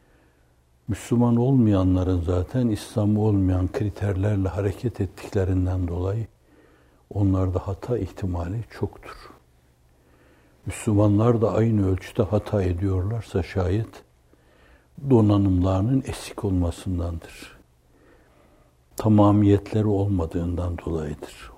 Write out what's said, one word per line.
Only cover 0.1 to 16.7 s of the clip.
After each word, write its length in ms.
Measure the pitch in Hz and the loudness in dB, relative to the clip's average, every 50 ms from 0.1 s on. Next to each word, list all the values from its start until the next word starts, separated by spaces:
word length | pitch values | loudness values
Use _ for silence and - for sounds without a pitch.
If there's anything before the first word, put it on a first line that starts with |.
| _ _ _ _ _ _ _ _ _ _ _ _ _ _ _ - | _ _ _ _ _ _ _ _ _ _ _ _ _ _ _ -8
Müslüman 480 | 98 - - - 123 117 120 120 117 | -8 -6 -4 -2 2 2 4 4 4
olmayanların 840 | 117 120 131 139 131 113 107 101 92 92 92 92 90 90 92 92 87 | 2 2 4 4 4 4 4 4 4 4 4 4 2 2 2 0 0
zaten 460 | 82 90 90 90 90 - - 131 123 117 | 0 0 0 0 -2 -2 -2 0 0 0
İslam'ı 540 | 104 101 - - - 110 104 101 107 104 | 0 -2 -6 -6 -4 -2 0 2 2 2
olmayan 460 | 107 107 101 98 95 92 92 92 92 90 | 2 2 2 2 2 2 2 0 0 -2
kriterlerle 800 | - - 107 101 - - 104 101 98 95 98 104 107 98 95 92 | -2 -2 -4 -4 -4 -4 -4 -2 -2 0 0 0 0 0 -2 -2
hareket 520 | - 104 101 101 - - - 113 - - | -2 -2 -2 -4 -4 -4 -6 -6 -4 -4
ettiklerinden 840 | 101 90 - - - - - 98 92 92 92 92 92 90 92 92 92 82 | -6 -6 -6 -10 -12 -6 -2 -2 0 0 0 0 0 0 -2 -2 -2 -4
dolayı 400 | 85 87 90 95 98 113 107 - _ _ _ _ _ _ _ _ _ _ _ _ _ _ _ - | -4 -4 -4 -4 -4 -4 -6 -8 _ _ _ _ _ _ _ _ _ _ _ _ _ _ _ -10
onlarda 500 | - 101 101 95 95 95 95 92 90 90 | -4 0 2 2 2 2 2 0 -2 -2
hata 380 | - 104 95 - - - 120 107 | -4 -6 -8 -8 -6 -4 -2 -2
ihtimali 680 | 98 90 - - 101 92 90 85 85 85 101 120 104 - - - | -2 -4 -8 -6 -6 -4 -4 -4 -6 -6 -6 -8 -8 -10 -10 -8
çoktur. 500 | 101 95 - - - - - - - - - - _ _ _ _ _ _ _ _ _ _ _ _ _ _ _ _ _ _ _ _ _ _ _ _ - | -8 -8 -8 -10 -20 -20 -20 -20 -20 -20 -20 -20 _ _ _ _ _ _ _ _ _ _ _ _ _ _ _ _ _ _ _ _ _ _ _ _ -12
Müslümanlar 760 | - - - - 117 104 101 107 104 101 101 110 123 117 110 | -12 -10 -6 -2 0 2 4 4 4 4 4 4 4 4 2
da 120 | 113 101 90 | 2 0 2
aynı 380 | 104 113 117 110 104 98 92 | 2 2 2 2 2 2 0
ölçüde 320 | 95 92 - - - - - | 0 -2 -6 -8 -4 -2 -2
hata 400 | 82 107 101 - - - 101 92 | 0 0 -2 -2 -2 -2 0 0
ediyorlarsa 800 | 92 90 85 98 98 95 92 90 104 117 113 - - - 98 90 | 0 -2 -2 -2 -2 -2 -2 -2 -4 -4 -6 -8 -6 -4 -4 -4
şayet 600 | - - 101 90 87 95 110 110 - - - - _ _ _ _ _ _ _ _ _ _ _ _ _ - _ _ _ _ - 139 135 | -4 -4 -4 -2 -2 -2 -2 -4 -6 -10 -20 -20 _ _ _ _ _ _ _ _ _ _ _ _ _ -20 _ _ _ _ -8 0 4
donanımlarının 920 | 131 113 107 104 104 101 101 95 92 90 90 92 95 92 101 120 135 135 | 4 6 6 6 4 4 4 4 2 2 2 2 2 2 0 2 0 0
eksik 440 | 131 - 95 - - - - - - | -2 -4 -8 -10 -10 -14 -12 -6 -4
olmasındandır. 1120 | 101 95 90 87 85 | -2 0 0 0 -2